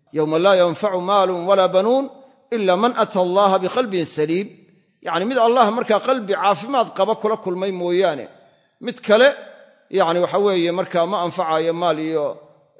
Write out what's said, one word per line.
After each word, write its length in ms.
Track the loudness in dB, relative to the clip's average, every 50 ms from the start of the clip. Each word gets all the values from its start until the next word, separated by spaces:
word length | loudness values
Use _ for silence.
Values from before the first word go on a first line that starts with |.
| _ _ -4
"يوم 180 | -2 -2 0 0
لا 160 | 2 2 4 4
ينفع 380 | 4 2 2 0 -2 -4 -4 -4 -4
مال 320 | -2 0 2 2 2 0
ولا 360 | -2 -2 0 2 2 4 4
بنون 380 | 4 2 2 2 2 2 0 0 -4 -10 -18 -20 -20 _ _ _ -6
إلا 220 | -4 -2 0 2 2
من 160 | 2 2 0 0
أتى 220 | 0 -2 -2 0 -2
الله 300 | 0 0 2 2 4 4 2
بقلب 380 | 0 -2 -2 -2 -2 -2 -2 -2 -4 -4
سليم." 420 | -4 -4 -4 -2 -2 -2 -4 -4 -6 -12 -20 _ _ _ _ _ _ _ _ -8
Yacni 200 | -4 -4 -2 -2
mid 120 | 0 0 2
Allah 280 | 2 4 4 4 4 2
markaa 300 | 2 -2 0 0 0 0
qalbi 320 | 2 0 -2 -2 -2 -4 -4
caafimaad 540 | 0 0 0 0 0 -2 -4 -2 -2 -2 -2 -2
qaba 200 | -2 0 0 -2
kula 200 | -2 -2 -4 -4
kulmay 360 | -4 -4 -6 -6 -4 -4 -4
mooyaane, 540 | -4 -4 -4 -2 0 2 2 0 0 -4 -8 -14 -18 -20 _ _ _ _ _ _ _ -12
mid 140 | -10 -10 -10 -6
kale, 280 | 0 2 4 6 6 4 4 0 -8 -20 -20 -20 -20 -20 _ _ _ -4
yacni 280 | -2 0 0 2 2 0
waxa 180 | 0 0 0 0
weeye 320 | 2 2 2 0 0 -2
markaa 340 | -2 -4 -4 -2 -2 -2 0
ma 100 | 0 -2 -2
anfacayo 500 | -4 -4 -4 -4 -2 -2 0 0 0 -2 -2
maal 240 | 0 0 0 0 -2
iyo, 280 | -2 -4 -2 -2 -2 -4 -6 -10 -16 -20 _ _ _ _ _